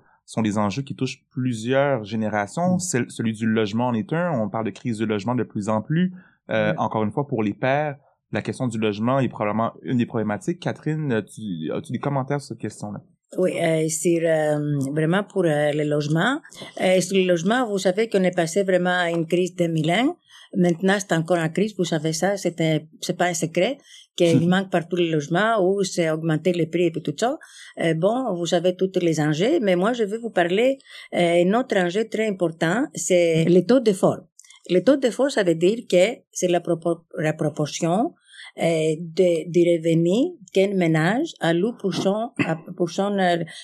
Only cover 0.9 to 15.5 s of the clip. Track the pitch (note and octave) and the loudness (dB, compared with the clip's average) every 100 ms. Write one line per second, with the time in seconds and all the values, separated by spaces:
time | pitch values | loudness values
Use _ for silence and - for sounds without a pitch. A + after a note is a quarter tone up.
0.9 | - C3 - _ - B2+ A2+ A2+ C3 C#3+ | -6 -6 -8 _ -6 -4 -4 0 2 2
1.9 | C3 G#2 A2 A2 G#2 G2+ - F3+ G#2+ - | 0 -4 -4 -2 -2 -4 -2 0 0 0
2.9 | B2+ C3 - A#2 A2 A2+ A2 G#2+ A2 B2 | -2 -2 -4 -4 -2 0 0 0 0 -2
3.9 | A#2 G2 D#3+ F3+ C3+ G#2 A2 A2 G2 B2+ | -2 -2 -2 -2 -2 -2 -4 -6 -6 -6
4.9 | G#2+ A2 G#2+ G2 B2 G#2 - G2+ A2 G#2 | -4 -2 -2 -2 -2 -4 -4 -2 -2 0
5.9 | D#3 F#3 F3+ - _ - A2 G#2+ C3 A2+ | 0 -2 -4 -20 _ -4 0 0 0 -2
6.9 | A2+ G#2+ - - A2+ G#2+ G2 B2+ C#3+ D3+ | -2 -2 -2 -4 -2 -2 -2 0 0 -2
7.9 | C#3 _ _ - A2 G2+ G#2 B2+ A2 A2 | -8 _ _ -8 -6 -6 -4 -4 -2 -2
8.9 | G2+ A#2 C3+ A2+ F#2 G#2+ G#2 A2+ - D2+ | 0 0 0 0 -2 -2 0 -2 -4 -4
9.9 | B2+ A2+ A#2 G#2+ G#2 - F3 C3+ A2 - | -2 0 -2 -2 -4 -4 -6 -6 -6 -6
10.9 | D#3 D3+ A2 F#2+ - A2 E2+ D#2 C#2+ - | -4 -2 -2 -4 -10 -8 -6 -6 -6 -6
11.9 | B2 C#3+ C#3+ C3 C#3+ C#3 A2+ A2 - G#2 | -6 -4 -4 -4 -6 -8 -12 -12 -10 -12
12.9 | G2+ - _ - - F#3 - E3+ D#3+ D#3+ | -12 -16 _ -12 -4 -2 0 -2 0 -2
13.9 | D#3+ F3+ E3 E3 D#3+ D3+ D3+ D3 C#3+ C3+ | -2 0 0 2 0 2 0 0 -2 -2
14.9 | D3+ D#3 F#3 G3+ G3 E3+ | 0 0 0 -2 0 0